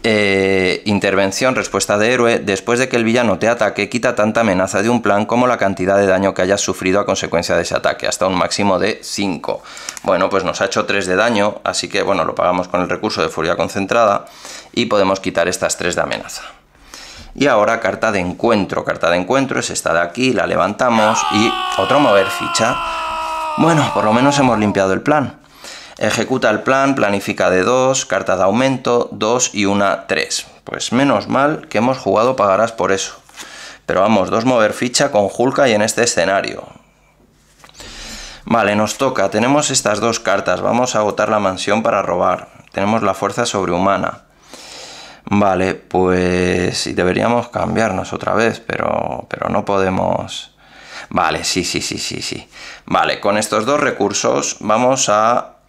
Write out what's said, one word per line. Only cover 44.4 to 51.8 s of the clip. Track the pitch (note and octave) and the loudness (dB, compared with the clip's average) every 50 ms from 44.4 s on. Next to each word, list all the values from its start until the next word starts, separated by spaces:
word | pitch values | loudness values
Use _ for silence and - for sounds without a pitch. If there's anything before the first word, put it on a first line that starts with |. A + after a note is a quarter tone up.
| _ - - - - - - - - - - - - - - - _ | _ -20 -20 -20 -20 -20 -18 -18 -18 -18 -18 -18 -20 -20 -20 -20 _
Vale, | - G2 G2+ G#2 G2 F#2+ F2+ F#2 F#2+ F2+ | -2 0 2 2 2 2 0 0 -2 -2
pues | - - _ - F2+ F#2 F#2 F#2 F2+ F2+ F2+ F2+ F2+ F2+ F2+ F#2 F#2 F2+ G2 - - - - | -6 -10 _ 0 2 2 4 2 2 2 2 2 2 2 2 0 0 0 -2 -2 -4 -6 -4
y | - | -2
deberíamos | - F2+ F2+ F#2 G2 G#2 A2+ A#2+ A#2+ A2+ - | 0 0 2 2 2 2 2 0 0 -2 -4
cambiarnos | - - F2+ F2+ F2+ F#2+ A2+ A2 F#2 F#2 F#2 - F#2+ | -4 -4 -4 -2 0 0 0 0 -2 -4 -6 -6 -8
otra | - - - F#2+ | -6 -4 -2 0
vez, | G2+ A2+ A#2 G#2+ - - | 0 0 0 -2 -4 -8
pero, | - - - - - - - G1+ - - - - - | -8 -6 -4 -2 -2 -2 -2 -2 -4 -6 -8 -8 -10
pero | - - - - | -8 -6 -4 -2
no | - G2+ G2+ | -2 -2 0
podemos... | - G2+ G2 F#2+ F#2 F#2 F#2+ F#2 F#2 F#2 F#2 F#2 F#2+ - - - - _ _ - - - - - - - - - - | 0 0 0 2 0 0 0 0 0 0 -2 -4 -6 -12 -14 -14 -16 _ _ -20 -20 -20 -20 -20 -18 -18 -18 -16 -6
Vale, | - F2+ F2 D#2+ D#2 D#2 D#2+ | -2 0 0 0 0 -2 -4
sí, | - - F#2+ E2+ | -2 -2 -2 -2
sí, | - - D2+ | -2 -4 -4